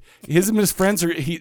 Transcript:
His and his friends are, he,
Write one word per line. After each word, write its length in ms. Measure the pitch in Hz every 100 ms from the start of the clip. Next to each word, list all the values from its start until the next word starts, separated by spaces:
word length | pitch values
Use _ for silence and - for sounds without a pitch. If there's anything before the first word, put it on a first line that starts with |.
| - _ -
His 220 | 156 196
and 80 | 214
his 140 | 196
friends 320 | - 190 202
are, 100 | 170
he, 260 | 160 139 165